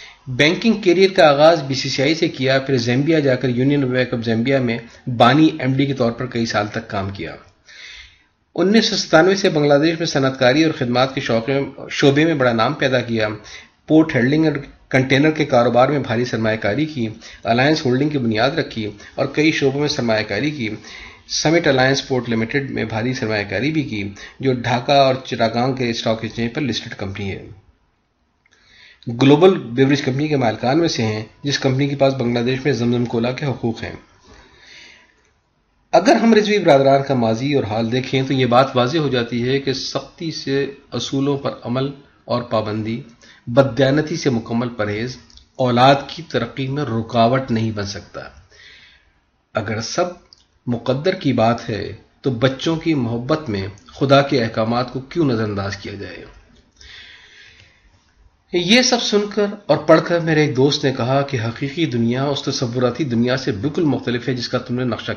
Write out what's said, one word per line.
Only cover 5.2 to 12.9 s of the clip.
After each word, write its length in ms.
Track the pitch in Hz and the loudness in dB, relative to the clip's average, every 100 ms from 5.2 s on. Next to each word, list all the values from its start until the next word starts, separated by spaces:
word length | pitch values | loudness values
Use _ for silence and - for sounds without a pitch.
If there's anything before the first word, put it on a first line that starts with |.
| 120 143 156 - | 6 6 4 4
ایم 140 | 127 | 0
ڈی 140 | 135 139 | 0 0
کے 80 | |
طور 180 | 135 117 | 0 0
پر 140 | 117 127 | 0 -4
کئی 200 | 117 113 | -2 -2
سال 200 | 107 104 | 0 -2
تک 180 | 113 - | -6 -6
کام 200 | 104 98 | -6 -6
کیا۔ 260 | 95 78 71 - _ _ - - - - _ _ _ _ | -8 -12 -14 -20 _ _ -20 -20 -20 -20 _ _ _ _
انیس 320 | - 185 220 - | -2 2 4 2
سو 100 | 185 | -2
ستانوے 400 | - 160 180 196 | 2 4 4 2
سے 140 | 185 | 2
بنگلہ 240 | 151 147 | 2 4
دیش 240 | 143 160 165 | 4 4 0
میں 80 | 165 | -2
صنعت 320 | 143 135 131 | 0 -2 2
کاری 260 | 123 143 | 2 4
اور 80 | 160 156 | 2 0
خدمات 360 | 123 123 135 | -2 0 0
کے 60 | 139 | -2
شوق 280 | 131 113 113 | -2 -2 0
میں، 120 | 135 135 - - | -2 -4 -8 -12
شعبے 340 | - 139 139 | 2 4 4
میں 100 | 165 | 2
بڑا 180 | 151 123 | 2 2
نام 200 | 110 120 | 2 0
پیدا 280 | 151 139 | 0 0